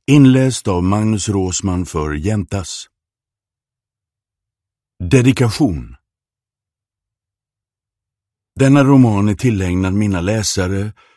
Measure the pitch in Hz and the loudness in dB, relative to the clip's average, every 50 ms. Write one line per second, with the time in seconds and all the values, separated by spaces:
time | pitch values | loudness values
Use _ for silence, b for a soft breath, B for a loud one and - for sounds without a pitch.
0 | _ - 143 147 139 131 127 131 131 131 117 - - 107 92 87 90 92 101 107 | _ -2 0 2 4 2 4 2 0 -2 -4 -6 -6 -4 -4 -2 -2 -2 -2 -2
1 | 107 110 110 101 - - 98 98 92 92 85 - - 98 90 90 90 - - 80 | -2 -2 -4 -4 -4 -4 -4 -4 -4 -4 -6 -6 -4 -4 -4 -4 -6 -6 -6 -6
2 | 76 76 76 76 76 101 110 104 90 - - 98 90 - - - - - _ _ | -6 -6 -6 -6 -4 -4 -4 -4 -6 -6 -8 -10 -10 -10 -14 -16 -16 -20 _ _
3 | _ _ _ _ _ _ _ _ _ _ _ _ _ _ _ _ _ _ _ _ | _ _ _ _ _ _ _ _ _ _ _ _ _ _ _ _ _ _ _ _
4 | _ _ _ _ _ _ _ _ _ _ _ _ _ _ _ _ _ _ _ _ | _ _ _ _ _ _ _ _ _ _ _ _ _ _ _ _ _ _ _ _
5 | 92 85 - 127 120 135 120 - 127 113 - - 160 113 82 67 60 55 60 - | -2 2 2 4 4 4 2 2 0 -2 0 0 -2 -2 -2 -4 -8 -12 -18 -20
6 | _ _ _ _ _ _ _ _ _ _ _ _ _ _ _ _ _ _ _ _ | _ _ _ _ _ _ _ _ _ _ _ _ _ _ _ _ _ _ _ _
7 | _ _ _ _ _ _ _ _ _ _ _ _ _ _ _ _ _ _ _ _ | _ _ _ _ _ _ _ _ _ _ _ _ _ _ _ _ _ _ _ _
8 | _ _ _ _ _ _ _ _ _ _ _ - 135 135 139 143 139 135 139 135 | _ _ _ _ _ _ _ _ _ _ _ 0 2 4 6 6 6 6 6 6
9 | 127 117 104 98 101 104 101 - - 127 110 95 95 90 90 92 92 92 95 104 | 6 6 4 2 2 0 0 0 -2 -2 -2 0 -2 -2 -2 0 0 0 0 0
10 | 104 104 95 87 85 98 110 110 101 - - 98 90 90 98 98 101 107 b b | 0 0 -2 -2 -2 -2 -2 -2 -2 -4 -2 -2 -2 -2 -2 -4 -4 -6 b b
11 | b b b | b b b